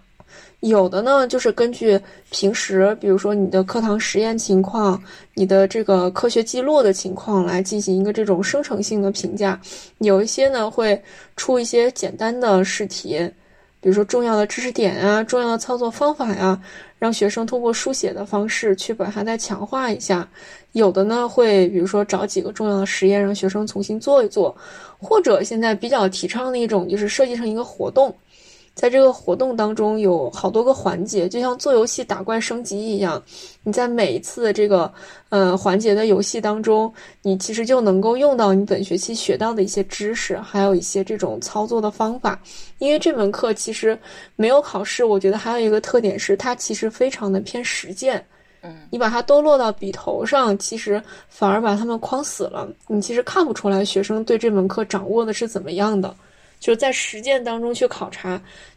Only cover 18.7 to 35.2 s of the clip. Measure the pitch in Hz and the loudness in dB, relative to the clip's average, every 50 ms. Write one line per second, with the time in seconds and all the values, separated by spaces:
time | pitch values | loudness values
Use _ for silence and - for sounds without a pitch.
18.7 | 190 185 - - 220 233 - 208 202 214 202 226 226 226 - - 220 - 202 - | 0 0 -2 -8 -4 -4 -4 -6 -4 -6 -4 -4 -4 -6 -6 -8 -8 -8 -8 -6
19.7 | 269 262 262 233 202 - - - 185 175 180 - _ - - - - - _ _ | -4 -4 -2 -2 -4 -4 -2 -2 -2 -2 -2 -8 _ -20 -20 -20 -20 -20 _ _
20.7 | - 226 214 190 185 190 196 214 233 240 240 226 - 254 240 220 202 190 180 175 | 0 4 4 4 4 2 0 2 0 -2 -2 0 2 4 4 6 6 6 4 4
21.7 | 202 175 175 190 - 208 202 - - - 208 196 - 190 180 196 208 - 214 208 | 2 0 0 0 0 0 0 0 -2 -2 -2 -2 -4 -4 -4 -4 -6 -4 -2 -2
22.7 | 202 196 196 190 - - 190 190 202 202 202 196 208 202 196 190 190 208 214 214 | 0 0 -2 -2 -2 2 4 4 4 4 2 0 -2 -2 -2 -2 -2 -2 -6 -4
23.7 | - 202 202 - 214 226 - 277 285 269 220 202 - - 170 - - - - - | -6 -6 -6 -4 -6 -4 2 4 4 4 4 2 0 0 0 0 -2 -6 -20 -20
24.7 | - - - - - - - - 440 415 339 262 196 - 208 - 233 220 233 226 | -20 -20 -20 -20 -20 -14 -2 2 2 4 6 4 4 2 2 -2 -2 0 0 0
25.7 | 214 214 240 233 269 233 196 190 190 - 180 190 - 240 254 254 254 240 233 214 | 0 0 0 0 2 2 2 0 0 -2 -6 -4 -4 -4 -4 -4 -2 -2 -2 0
26.7 | 220 185 180 - 196 208 208 208 - - 262 247 240 233 233 214 214 226 240 - | 0 0 0 0 -2 -2 -2 -2 2 0 0 0 0 -4 -4 -4 -4 -4 -6 -8
27.7 | - - - - - 269 277 226 - _ _ _ _ _ _ - - _ _ _ | -8 -6 -6 0 2 2 2 2 0 _ _ _ _ _ _ -20 -20 _ _ _
28.7 | _ - 247 247 247 269 269 254 247 - - - - - 262 262 233 226 214 214 | _ 0 0 4 6 6 6 6 4 2 -2 -2 0 0 0 -2 0 -2 -2 -2
29.7 | 220 220 214 214 214 220 208 185 175 160 131 - - - - 190 220 220 240 262 | 0 0 0 0 0 2 2 2 2 2 0 -4 -6 -4 -4 0 0 2 4 4
30.7 | 262 - - 175 170 170 196 202 220 190 170 185 233 240 247 254 247 254 - 294 | 2 2 0 -4 -4 -4 -6 -2 -2 -2 -2 0 -2 -2 -2 -2 -4 -2 0 2
31.7 | 262 220 220 214 - 262 240 - 202 - 190 226 226 226 226 - 233 240 240 - | 4 4 2 2 -2 -6 -6 -6 -6 -6 -4 -4 -4 -4 -4 -4 -6 -8 -8 -8
32.7 | 202 202 220 226 202 202 196 170 151 - - _ - - - - - _ - 214 | -8 -8 -6 -4 -2 -2 -2 -2 -2 -6 -10 _ -20 -20 -20 -20 -20 _ -6 -4
33.7 | 202 247 240 240 240 233 202 143 113 - - - - 240 233 214 196 214 208 208 | -2 0 -2 0 0 0 0 0 0 -4 -6 -8 -6 -2 -2 0 2 2 2 4
34.7 | 196 175 160 - - - - - - - | 4 2 2 0 -6 -14 -20 -20 -20 -20